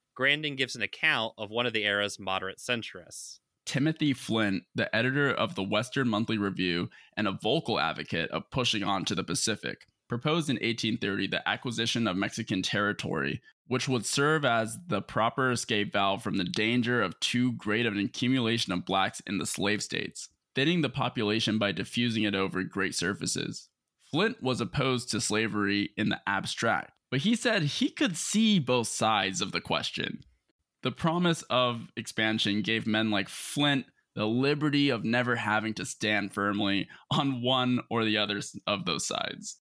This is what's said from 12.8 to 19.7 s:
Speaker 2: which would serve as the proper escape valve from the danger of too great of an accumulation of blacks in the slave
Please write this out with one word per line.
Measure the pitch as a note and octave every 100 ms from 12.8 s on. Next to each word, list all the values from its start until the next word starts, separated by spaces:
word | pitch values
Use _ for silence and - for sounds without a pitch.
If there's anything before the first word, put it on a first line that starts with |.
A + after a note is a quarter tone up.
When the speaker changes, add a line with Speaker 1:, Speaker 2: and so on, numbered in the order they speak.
| G#2 G2+ - - C#2 - - _ -
Speaker 2:
which | B2+ -
would | B2
serve | G2+ - C#3+ D#3
as | C#3 A#2 A2 A2+ -
the | G2
proper | - - A2+ - C3
escape | A#2+ - G#2+ G#2
valve | G2+ G2 G2
from | G#2 F#2+
the |
danger | F2 F2+ G#2+ B2 A#2+ B2
of | F#2+ -
too | - B2 B2+
great | A#2 G#2 G#2+ A#2+
of |
an | G2+
accumulation | G2 - B2 C3 A2+ A#2 -
of | F2+
blacks | - F#2+ F#2+ -
in | - G2
the | G#2
slave | - G2+